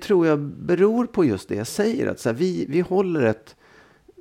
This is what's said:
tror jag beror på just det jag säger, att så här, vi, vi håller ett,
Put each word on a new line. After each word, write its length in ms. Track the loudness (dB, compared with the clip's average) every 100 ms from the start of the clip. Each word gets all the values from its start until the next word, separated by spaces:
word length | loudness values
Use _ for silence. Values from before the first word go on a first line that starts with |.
tror 260 | 2 2 4
jag 120 | 0
beror 680 | -2 -8 -2 2 2 2 -2
på 200 | 2 2
just 240 | 0 -4
det 60 | -6
jag 120 | -4
säger, 400 | -2 -2 0 -4
att 120 | -2
så 100 | -4
här, 40 | 0
vi, 300 | -2 -2 -2
vi 120 | -2
håller 400 | 0 0 0 2
ett, 320 | 2 0 -6 -20 _ -20 -20 _ _ -12